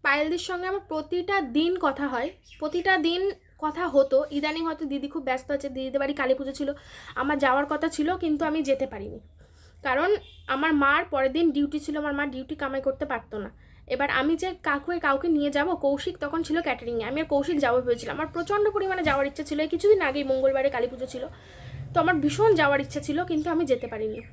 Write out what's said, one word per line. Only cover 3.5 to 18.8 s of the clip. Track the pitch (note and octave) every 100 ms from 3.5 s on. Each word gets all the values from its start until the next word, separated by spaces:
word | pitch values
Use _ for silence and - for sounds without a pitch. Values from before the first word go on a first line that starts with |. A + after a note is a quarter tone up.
| _
কথা | D4+ D4+ F4
হতো। | C#4 C4+ C4+ D4
ইদানিং | C#4+ D4+ D#4+ E4
হয়তো | D#4 D#4
দিদি | C#4 C#4
খুব | E4
ব্যস্ত | C4 C4 -
আছে, | C#4+ C#4
দিদিদের | C4 C4 C#4
বাড়ি | C#4
কালী | D4 C4
পুজো | C4 C4+
ছিল, | C4+ C#4 C#4+ - - - -
আমার | C4+ D4
যাওয়ার | C#4 C4 C#4+
কথা | D4+ D#4+
ছিল | - D4+ F#4
কিন্তু | E4 D4 D#4
আমি | D#4
যেতে | C#4 C4+ C4
পারিনি, | A3+ - A3 - - - - - -
কারণ | C#4 C4 F4 G#4 - - -
আমার | C4+ D#4+
মার | D4+ C#4 D4 -
পরের | C#4 C4+
দিন | C4+ E4+
ডিউটি | C#4 C#4+ D4+
ছিল, | D4+ D4+
আমার | D4
মা | C#4+ D4
ডিউটি | B3+ C4 D4+
কামাই | C#4 C4+
করতে | C4+ C4 C#4+
পারতো | A#3+ - G#3+
না। | G3+ - - - -
এবার | F3 F#3
আমি | - C#4+ D#4+
যে | F#4 F4+
কাকু | - C#4+ C#4 F4
কাউকে | D4+ C#4 F4
নিয়ে | D4+ C#4+
যাব, | C#4 D#4 F4
কৌশিক | C#4 C#4 - F4+
তখন | C#4+ D#4+
ছিল | E4 D#4+
ক্যাটারিংয়ে, | E4 B3 A#3 A#3 A3
আমি | C#4
আর | D#4+
কৌশিক | C#4+ C#4+ D#4
যাবো | C4+ B3
ভেবেছিলাম। | B3 A#3+ - C4+
আমার | D#4
প্রচণ্ড | E4+ E4+ G4+ G#4
পরিমাণে | G4+